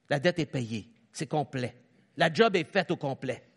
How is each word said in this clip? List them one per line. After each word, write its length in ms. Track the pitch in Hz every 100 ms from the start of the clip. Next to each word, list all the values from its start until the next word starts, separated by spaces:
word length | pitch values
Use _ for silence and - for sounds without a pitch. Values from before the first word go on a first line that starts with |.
| -
la 100 | 143
dette 200 | 175 175
est 80 | 147
payée, 420 | 139 110 113 92 _ _
c'est 160 | - 147
complet. 480 | 156 120 131 123 - _ _ _ 147
La 160 | 165
job 220 | 160 226 185
est 80 |
faite 260 | 151 196 -
au 80 | 165
complet. 460 | 139 135 131 117 -